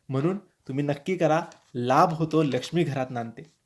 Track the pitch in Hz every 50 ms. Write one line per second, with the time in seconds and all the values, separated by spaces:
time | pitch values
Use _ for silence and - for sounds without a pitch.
0 | _ - 135 135 139 170 196 202 - _ _ _ _ - 135 135 147 143 143 143
1 | - - 185 180 175 156 156 160 170 165 - - _ _ - 131 120 120 127 147
2 | 170 180 165 151 165 156 156 156 160 147 123 127 127 - - 170 170 143 135 135
3 | 131 127 131 120 117 117 107 - - - _ _ _